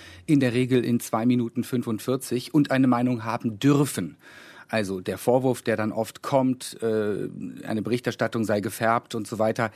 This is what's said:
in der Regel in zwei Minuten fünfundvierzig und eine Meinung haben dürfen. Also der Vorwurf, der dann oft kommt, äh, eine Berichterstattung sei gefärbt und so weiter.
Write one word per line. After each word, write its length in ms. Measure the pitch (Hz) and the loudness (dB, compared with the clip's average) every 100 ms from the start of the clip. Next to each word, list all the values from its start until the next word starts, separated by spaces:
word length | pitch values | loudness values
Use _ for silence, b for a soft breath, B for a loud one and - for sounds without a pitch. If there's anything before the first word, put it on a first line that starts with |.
| B B - | B B 2
in 140 | 147 | 4
der 140 | 131 | 4
Regel 300 | 117 123 127 | 2 2 2
in 140 | 117 120 | 2 0
zwei 260 | - 113 | 0 0
Minuten 380 | 120 123 117 - | 2 2 0 -4
fünfundvierzig 920 | 110 123 117 107 - 131 - 120 - | -4 -4 -2 -4 -2 -4 -2 -6 0
und 160 | 156 143 | 2 4
eine 180 | 127 131 | 4 4
Meinung 360 | 120 123 120 | 4 2 -2
haben 340 | 110 117 120 104 | -4 -4 -4 0
dürfen. 560 | 135 143 143 - 85 - B B B B B | 4 4 2 -2 -8 -10 B B B B B
Also 300 | 113 98 95 | -4 -2 -4
der 160 | 92 92 | -6 -2
Vorwurf, 460 | - 123 131 123 | 2 4 4 0
der 160 | - 110 | 0 -2
dann 140 | 110 | -2
oft 280 | - 113 - | -2 -4 -6
kommt, 560 | - 139 131 127 - - | 0 2 2 0 -6 -6
äh, 480 | 113 110 104 101 - - - 62 | -2 0 0 -4 -6 -8 -12 -12
eine 160 | - 107 | -6 -4
Berichterstattung 640 | 101 123 123 117 113 117 | -2 -2 -2 -2 -2 -2
sei 160 | 107 107 | 0 0
gefärbt 540 | 104 - 110 117 - | -2 -2 0 0 -2
und 120 | 117 104 | -8 -6
so 120 | 107 | 0
weiter. 320 | 110 113 113 | 0 2 -2